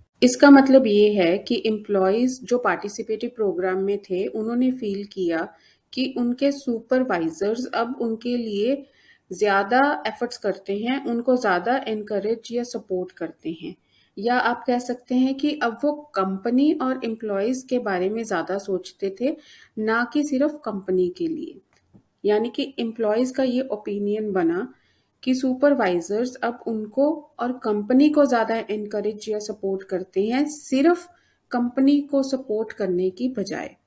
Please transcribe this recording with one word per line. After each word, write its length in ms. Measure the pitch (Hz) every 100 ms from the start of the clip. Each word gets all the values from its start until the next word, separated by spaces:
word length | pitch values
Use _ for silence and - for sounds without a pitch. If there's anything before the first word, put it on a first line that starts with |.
| _ _
इसका 280 | 247 - 285
मतलब 360 | 277 269 262 220
ये 260 | 208 208
है 260 | 208 170 196
कि 240 | - 233 226
employees 760 | 214 214 196 190 214 254 254
जो 160 | - 247
participative 720 | 214 170 202 202 220 214 240 233
program 420 | 208 170 185 185
में 200 | 196 202
थे, 280 | - 185 208
उन्होंने 460 | 220 220 240 254
feel 320 | 254 214 196
किया 440 | 202 202 175 160 - - _ _ _
कि 220 | - 254 262
उनके 340 | 240 240 285
supervisors 1120 | 277 - 233 - 254 254 180 165 160 202 233 254
अब 240 | - 240 269
उनके 360 | 233 220 240 247
लिए 500 | 226 202 226 285 277 _ _ _ _
ज़्यादा 720 | 185 208 196 202 240 285 294 240
efforts 300 | 208 240 -
करते 420 | 208 185 - 202
हैं, 260 | 233 269
उनको 320 | 269 233 233 247
ज़्यादा 480 | 233 175 220 262 247
encourage 600 | 214 208 208 202 226 -
या 100 | 233
support 500 | 240 214 - 185 180
करते 460 | - 165 - 160 165
हैं। 140 | 185 185 _ _ _ -
या 200 | 214 247
आप 260 | 233 240 -
कह 120 | 247
सकते 360 | 254 240 -
हैं 200 | 254 262
कि 240 | 269 294 294
अब 160 | 233 220
वो 80 | 294
कंपनी 800 | 294 - - 190 190 240 247 294
और 280 | 359 254 262
employees 600 | 240 220 214 196 208 262 -
के 80 | 247
बारे 320 | 214 185 185
में 140 | 220
ज़्यादा 340 | 220 180 160 196
सोचते 580 | 202 185 - - 196 196
थे, 160 | 247 302 - - - -
ना 320 | 214 233 240
कि 100 | 294
सिर्फ 380 | 294 254 294 294
कंपनी 440 | - 202 190 185 180
के 180 | 180 165
लिए। 340 | 160 - - _ _ _ - _ _
यानी 260 | 196 208 233
कि 240 | 240 277 -
employees 520 | 233 226 214 220 254
का 120 | 254
ये 180 | 262 247
opinion 720 | 262 214 - 202 202 214 214
बना 420 | 190 165 175 254 - _ _ _ _
कि 120 | -
supervisors 1000 | 254 262 254 285 269 202 175 170 208 247
अब 260 | - 233 240 -
उनको 640 | 220 214 262 285 320 - -
और 120 | 240
company 560 | 254 226 208 208 254 302
को 160 | 302
ज़्यादा 320 | 285 240 220 226 214
encourage 580 | 214 208 208 202 208 220
या 100 | 214
support 440 | 208 208 196 190
करते 440 | 196 180 190 190 214
हैं, 180 | 247 294
सिर्फ 600 | - - 262 311 349 - _ _ _ _
company 500 | 247 240 254 269 285
को 220 | 285 277
support 500 | 269 262 269 214 220
करने 380 | - 196 180 185
की 180 | 185 254
बजाय। 480 | 254 190 156 82 -